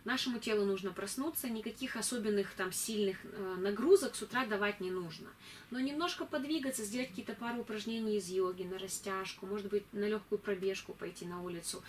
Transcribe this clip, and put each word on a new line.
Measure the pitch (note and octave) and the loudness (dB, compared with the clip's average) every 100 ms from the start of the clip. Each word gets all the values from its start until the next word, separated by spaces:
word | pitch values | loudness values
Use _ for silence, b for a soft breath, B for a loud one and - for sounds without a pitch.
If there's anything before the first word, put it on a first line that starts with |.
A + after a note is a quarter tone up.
| - | -2
Нашему | B3+ C4 A#3 | 0 0 0
телу | A#3 G#3+ G3+ | 2 4 4
нужно | F#3+ F#3+ | 2 0
проснуться, | F3+ G3+ - D4+ D#4+ B3+ | -4 -4 -2 -2 0 -2
никаких | A3 A3 G#3+ B3+ A3+ | -2 -4 -4 -4 -2
особенных | G#3 B3 G#3+ G3+ F#3+ | 0 0 2 2 2
там | - F#3 | -2 -2
сильных, | - - G#3+ G3 F#3+ | -2 -2 2 2 0
э, | - - F#3 F#3 | -6 -6 -4 0
нагрузок | G3 G#3 C#4 F#4+ C4 - | 0 2 10 10 10 -2
с | |
утра | G#3+ B3 A#3 | -2 0 2
давать | G3+ G#3 G3+ | 2 2 0
не | F#3 | -2
нужно. | F#3 F3 D#3 - - B B B | -2 -4 -8 -12 -16 B B B
Но | B3 | -2
немножко | C4 D4 F4 - D#4+ | 0 2 0 0 -2
подвигаться, | D4 C#4+ D#4+ C4 - | -2 0 0 0 -2
сделать | G#3 B3 B3+ | -2 -2 -2
какие-то | - A3+ | -4 -8
пару | G#3 A#3+ A#3+ | -6 -4 -4
упражнений | A3 G#3+ A3 A3+ A3 G#3 | -4 -4 -2 0 2 2
из | F3 | 2
йоги | F#3 F#3 F#3 | 2 2 0
на | F3+ F#3+ | -4 -6
растяжку, | F#3+ - G3+ F#3+ F#3+ - F#3+ | -6 -6 -2 -2 -4 -6 -4
может | G#3 G3 | -4 0
быть, | G#3 - | 0 0
на | G3+ G#3 | -2 0
лёгкую | G#3+ - G#3 | 0 0 -2
пробежку | - F#3+ F#3+ F#3+ - | 0 0 0 0 -6
пойти | G#3+ F3 F3+ F3 | -8 -8 -8 -8
на | F3+ | -6
улицу. | F3+ E3+ - F3+ | -6 -6 -6 -8